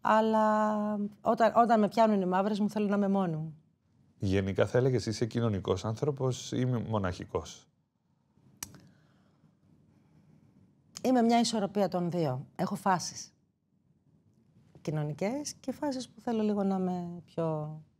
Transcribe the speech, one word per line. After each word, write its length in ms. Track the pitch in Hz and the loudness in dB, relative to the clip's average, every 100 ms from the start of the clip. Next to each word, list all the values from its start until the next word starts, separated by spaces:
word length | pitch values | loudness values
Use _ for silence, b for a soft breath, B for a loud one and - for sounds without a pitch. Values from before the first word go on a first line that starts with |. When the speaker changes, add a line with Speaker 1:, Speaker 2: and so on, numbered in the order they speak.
Speaker 1:
Αλλά 720 | - 214 220 220 214 214 214 214 208 208 202 - | 4 4 4 4 2 2 0 -2 -4 -4 -6 -4
όταν, 300 | - 240 220 214 | -2 2 4 4
όταν 240 | 233 226 | 4 4
με 80 | 208 | 4
πιάνουν 340 | - 226 208 | 4 4 4
οι 40 | 180 | 2
μαύρες 340 | 180 202 208 | 0 0 0
μου, 100 | 208 | -2
θέλω 180 | 214 208 | 0 0
να 80 | 202 | 2
είμαι 120 | 202 | 2
μόνη 260 | 196 185 156 | 2 0 -2
μου. 180 | 160 151 _ _ _ _ _ _ | -6 -12 _ _ _ _ _ _
Speaker 2:
Γενικά, 460 | 101 98 98 95 98 | 0 2 0 0 2
θα 120 | 127 | 2
έλεγες, 280 | 131 123 101 | 2 0 -2
είσαι 200 | 107 113 | -4 -4
κοινωνικός 600 | 120 117 98 113 95 104 | -2 -2 -2 -2 -2 -2
άνθρωπος 680 | 113 139 139 127 123 - | -4 -4 -2 -2 -4 -6
ή 140 | 120 127 | -2 0
μ-, 200 | 123 101 | -2 -2
μοναχικός; 800 | 110 95 87 - 90 80 - _ _ _ _ _ _ _ _ _ _ - b b b b b b b _ _ _ _ _ _ _ _ _ _ _ _ _ _ _ - | -2 -2 -4 -6 -6 -6 -18 _ _ _ _ _ _ _ _ _ _ -20 b b b b b b b _ _ _ _ _ _ _ _ _ _ _ _ _ _ _ -6
Speaker 1:
Είμαι 180 | 240 254 | 2 4
μια 180 | 226 233 | 6 4
ισορροπία 480 | 233 233 196 208 190 | 2 0 -2 0 0
των 240 | 180 175 | 0 -2
δύο. 340 | 175 156 127 - - | 0 0 -2 -8 -6
Έχω 200 | 180 208 | -4 -2
φάσεις 580 | 202 180 - - - _ _ _ _ _ _ _ _ _ _ _ _ _ _ - | 0 0 -2 -12 -18 _ _ _ _ _ _ _ _ _ _ _ _ _ _ -12
κοινωνικές 720 | - 151 147 147 196 269 294 - | -6 -4 -4 -4 -4 -4 -8 -12
και 120 | - | -10
φάσεις 380 | 254 302 262 240 | -6 -6 -6 -10
που 120 | - | -10
θέλω 200 | - 226 | -4 -2
λίγο 220 | 214 208 | 0 0
να 120 | 196 190 | 0 0
είμαι 460 | 185 180 175 175 - | -2 -4 -6 -12 -12
πιο 540 | - 165 156 151 156 156 _ | -6 -4 -2 -6 -10 -18 _